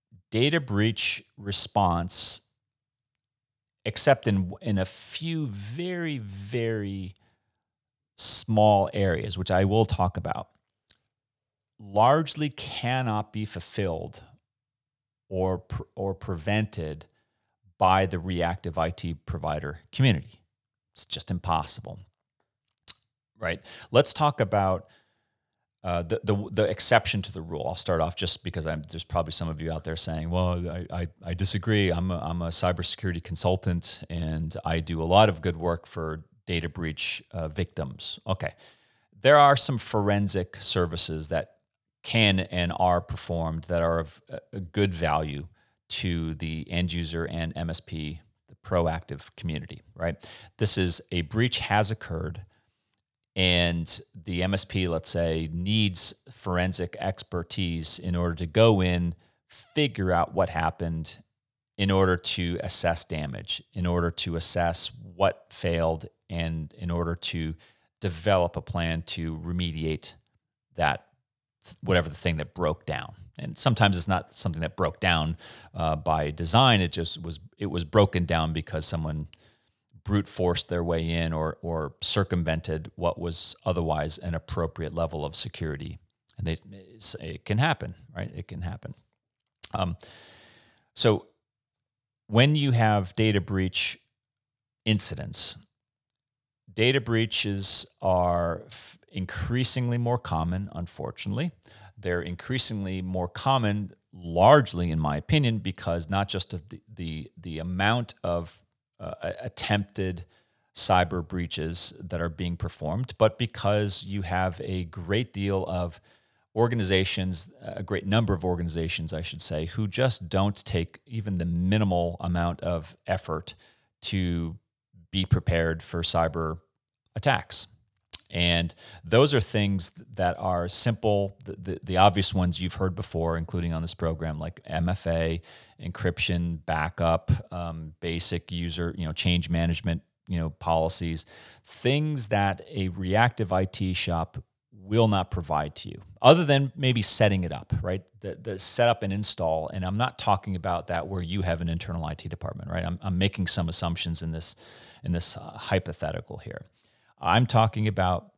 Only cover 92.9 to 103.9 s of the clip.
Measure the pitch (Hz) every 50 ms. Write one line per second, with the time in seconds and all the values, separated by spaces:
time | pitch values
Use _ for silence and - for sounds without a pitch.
92.9 | 107 104 95 90 - - 113 110 104 101 87 - 101 95 95 92 - - - -
93.9 | - - _ _ _ _ _ _ _ _ _ _ _ _ _ _ _ _ _ 110
94.9 | 110 98 - - - 123 - - - - - - - - - _ _ _ _ _
95.9 | _ _ _ _ _ _ _ _ _ _ _ _ _ _ _ - 92 - 110 123
96.9 | 131 139 113 117 117 113 113 110 - - - 104 101 98 95 - - - - -
97.9 | _ _ - 95 92 90 90 87 87 87 87 85 85 85 - - - - - -
98.9 | - - _ _ - - 92 - - - - - 120 127 131 - - 131 123 120
99.9 | 120 120 120 117 120 120 - - - 80 80 85 90 95 101 - - 82 85 -
100.9 | - - 71 58 - - - 101 101 117 160 175 - _ _ - - - - -
101.9 | - - 104 90 87 87 80 85 87 85 - - 127 131 - - 113 104 98 92
102.9 | 95 92 92 92 92 92 90 90 - - - 135 135 131 113 104 101 104 101 92